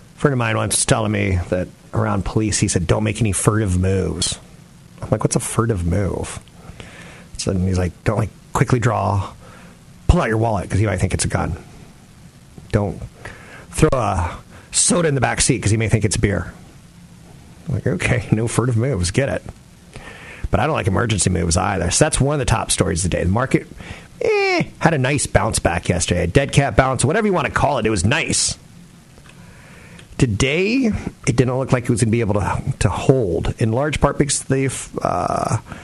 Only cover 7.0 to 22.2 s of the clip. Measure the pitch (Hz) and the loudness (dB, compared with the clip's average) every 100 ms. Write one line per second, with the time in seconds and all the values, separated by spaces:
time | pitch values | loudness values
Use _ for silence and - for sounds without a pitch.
7 | - - - - - 92 92 90 90 - | -20 -20 -16 -6 -2 0 0 0 -2 -2
8 | - 107 104 - - - 131 127 117 101 | -2 0 -2 -8 -8 -2 2 2 2 2
9 | 98 101 92 - - - - - - - | 2 0 -2 -10 -20 -20 -20 -20 -20 -2
10 | - 175 127 110 113 101 85 98 107 95 | 2 2 2 0 2 0 0 0 0 0
11 | 92 85 - 90 82 85 - - - - | 0 0 -2 -2 -2 -6 -12 -20 -20 -20
12 | - - - - - - - - 190 - | -20 -20 -20 -20 -20 -20 -2 0 0 -4
13 | - - - - - - - - 156 135 | -12 -14 -16 -16 -20 -20 -8 2 2 4
14 | 104 92 85 - - - - - - 180 | 0 0 -2 -6 -16 -20 -6 -2 2 2
15 | 160 135 120 117 - 127 98 113 110 110 | 2 2 0 2 2 2 2 2 2 2
16 | 107 - 104 95 - - - - - - | 2 2 2 0 -4 -12 -20 -20 -20 -20
17 | - - - - - - - 110 - 180 | -20 -20 -20 -20 -20 -14 -4 -2 -2 -2
18 | - 120 - 107 117 - 123 113 131 101 | 0 0 2 0 2 0 2 2 0 0
19 | 87 131 135 - - - - - - - | 0 0 0 -4 -8 -16 -20 -20 -20 -18
20 | - - - - - 98 139 127 101 92 | -16 -18 -18 -12 -2 0 0 0 0 2
21 | 113 104 95 90 87 85 95 95 87 - | 2 2 2 2 2 2 2 0 0 2
22 | 151 - | 2 2